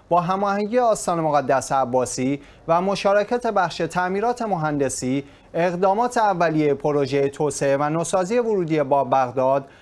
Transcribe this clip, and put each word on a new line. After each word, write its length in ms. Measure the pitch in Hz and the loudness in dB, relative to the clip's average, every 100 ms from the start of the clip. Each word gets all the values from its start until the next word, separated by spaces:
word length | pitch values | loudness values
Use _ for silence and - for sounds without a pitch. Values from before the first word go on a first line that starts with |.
| - | 0
با 120 | 170 | 0
هماهنگی 580 | 170 190 202 202 208 247 | 2 -2 0 -2 0 0
آستان 400 | 240 208 - 170 | 2 0 0 -2
مقدس 520 | 156 147 131 135 - | 2 2 2 0 0
عباسی 720 | 139 127 127 123 - 131 143 - - - | -2 0 0 0 -2 -4 -4 -8 -12 0
و 140 | 165 | 0
مشارکت 680 | 190 190 202 202 208 240 233 | 0 0 2 2 2 -2 -2
بخش 300 | 202 170 - | 0 -2 -2
تعمیرات 640 | 165 180 180 196 226 240 | -4 -2 -2 -2 -2 -2
مهندسی، 840 | 220 180 156 147 135 - 127 135 139 - - | -4 -2 -2 0 -2 -2 -4 -4 -6 -18 -8
اقدامات 640 | 165 180 175 190 196 240 240 | -2 -2 2 0 2 0 0
اولیهٔ 560 | 214 180 170 156 147 | 0 2 2 2 2
پروژهٔ 560 | 139 151 147 135 139 139 | 2 0 0 0 0 0
توسعه 480 | - 151 139 139 139 | 0 -4 0 0 2
و 120 | 147 | 0
نوسازی 500 | 160 165 190 185 240 | -2 -2 -2 0 0
ورودی 440 | 226 202 165 160 | 0 -2 0 0
باب 260 | 135 139 127 | 2 2 2
بغداد 540 | 135 127 127 131 135 135 - | 2 0 0 0 0 -4 -20